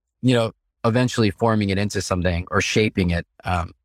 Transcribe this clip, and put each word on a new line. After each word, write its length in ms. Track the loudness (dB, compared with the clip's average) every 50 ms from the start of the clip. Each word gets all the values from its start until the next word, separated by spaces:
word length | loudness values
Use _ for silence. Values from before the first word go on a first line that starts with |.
| _ _ _ -2
you 120 | 0 2 2
know, 180 | 2 0 -2 -6 _ _ _ _ _ -2
eventually 460 | 0 2 2 0 0 0 0 0 0
forming 400 | 0 0 0 0 2 2 0 0
it 80 | 0
into 240 | -2 -2 -4 -4 -6
something 460 | -4 -2 -2 0 0 0 0 -2 -4 -2
or 100 | -2 -2
shaping 520 | 0 0 2 2 0 2 0 0 0 0
it, 160 | 0 -2 -6 _ _ _ -6
um, 300 | -4 -4 -4 -4 -6 -12 _